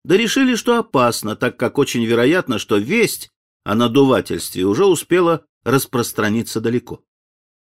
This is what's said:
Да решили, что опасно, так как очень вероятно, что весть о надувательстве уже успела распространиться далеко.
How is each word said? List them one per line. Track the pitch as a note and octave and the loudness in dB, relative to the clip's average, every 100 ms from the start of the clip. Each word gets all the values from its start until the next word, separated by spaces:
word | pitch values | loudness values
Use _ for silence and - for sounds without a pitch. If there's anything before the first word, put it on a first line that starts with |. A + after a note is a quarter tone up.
Да | - F#3+ | 0 2
решили, | A3+ - C4 | 2 2 2
что | A3+ - A#3 | 0 0 0
опасно, | - C#3 A#2+ A2+ G#2+ G#2+ | 0 0 2 0 -6 -4
так | B2 - | -4 -2
как | A#2+ - | -4 0
очень | C#3 B2 A2+ | -2 0 0
вероятно, | A#2 B2 F3+ - A2 | 2 2 2 0 -6
что | - G#2 | 0 -2
весть | A2 A3 G#3 - - _ _ _ | 0 0 0 -2 -14 _ _ _
о | - | -4
надувательстве | G#2 A#2+ B2 C#3 A2+ - F2 - G2+ F#2+ | 0 2 4 4 2 0 -8 -8 -4 -2
уже | G#2+ G3 | 2 2
успела | E3+ - F3 E3+ D#3+ - _ | 0 0 0 2 0 -6 _
распространиться | - C3+ - B2 A2+ - G#2+ A2 A2+ A2+ | -2 -2 0 -4 -4 -2 -2 -2 -4 -6
далеко. | A2+ A#2+ - - _ _ _ _ _ _ | -4 -4 -6 -18 _ _ _ _ _ _